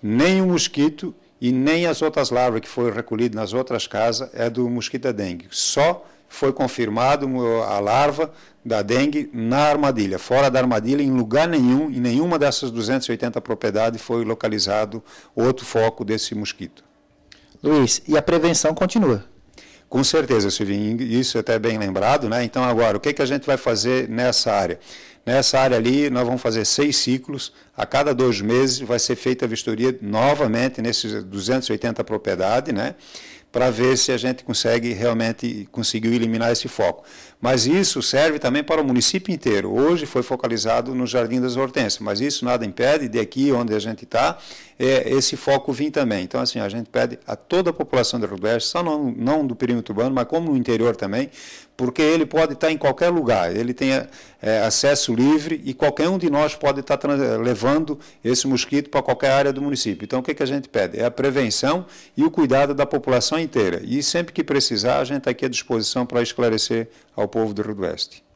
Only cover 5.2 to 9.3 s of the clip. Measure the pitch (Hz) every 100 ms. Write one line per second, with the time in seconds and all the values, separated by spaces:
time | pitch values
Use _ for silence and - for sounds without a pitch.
5.2 | 98 87 - - - - 156 175 - -
6.2 | _ - 135 135 131 - 113 107 127 143
7.2 | 139 127 120 113 110 101 101 120 147 139
8.2 | 160 - - _ - 113 101 123 143 147
9.2 | 143